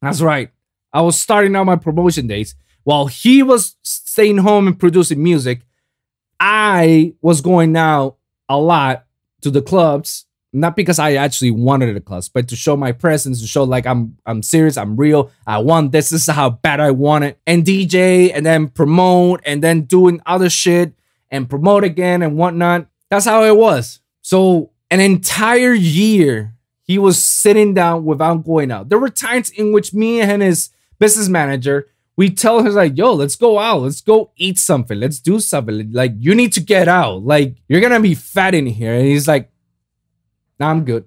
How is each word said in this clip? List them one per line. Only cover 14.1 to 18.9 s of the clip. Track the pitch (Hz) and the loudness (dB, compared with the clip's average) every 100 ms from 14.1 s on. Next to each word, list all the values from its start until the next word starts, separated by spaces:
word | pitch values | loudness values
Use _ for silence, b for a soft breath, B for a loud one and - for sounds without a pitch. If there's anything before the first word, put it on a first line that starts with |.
| - | -10
I'm | - 113 | -10 -8
serious, | - 160 160 131 | -2 2 2 0
I'm | 104 110 | -6 -2
real, | 147 151 127 b 107 | 2 2 0 b -6
I | 107 | -2
want | 123 165 143 | 0 2 2
this, | 156 151 | 0 -2
this | 165 - | -2 -2
is | |
how | 147 135 | -2 -2
bad | 117 160 143 | -2 -4 0
I | 147 | 0
want | 131 143 151 | 0 2 0
it, | 143 - - | -2 -6 -2
and | 170 170 | 0 2
D | 190 | 0
J, | 180 180 185 180 180 | 0 2 2 4 2
and | 147 156 | 0 0
then | 160 156 | 0 -2
promote, | - 147 | -2 0